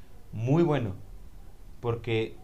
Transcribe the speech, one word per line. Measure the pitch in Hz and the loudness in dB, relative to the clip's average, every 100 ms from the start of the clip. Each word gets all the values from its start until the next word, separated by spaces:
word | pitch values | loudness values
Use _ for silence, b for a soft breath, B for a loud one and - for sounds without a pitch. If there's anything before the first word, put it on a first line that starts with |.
| B B - | B B -10
muy | 107 117 160 | -2 4 6
bueno, | 170 143 107 95 - - - - - - - - | 8 4 2 -4 -10 -12 -12 -14 -14 -14 -14 -4
porque | 120 117 120 113 113 - | -2 0 2 2 0 -4